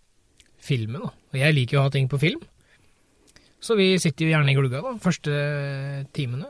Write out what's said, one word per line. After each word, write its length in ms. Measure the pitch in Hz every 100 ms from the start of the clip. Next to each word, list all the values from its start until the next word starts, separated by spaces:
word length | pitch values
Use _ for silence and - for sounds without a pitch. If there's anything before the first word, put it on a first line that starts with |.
| _ _ _ _ _ _
filme, 460 | - 135 110 127
da. 80 | 220 - _
Og 20 | 135
jeg 100 | 147
liker 240 | 151 120 143
jo 40 |
å 60 | 135
ha 20 |
ting 180 | 135 131
på 120 | 139
film. 200 | 156 311 - _ _ _ _ _ _ _ _ - _ _
Så 140 | - 220
vi 220 | 190 185
sitter 260 | 170 - 160
jo 40 |
gjerne 220 | 160 139
i 20 |
glugga, 260 | 135 135 127
da, 120 | 247 233
første 1080 | 185 - 151 147 147 147 139 139 139 139 139
timene 340 | - 127 127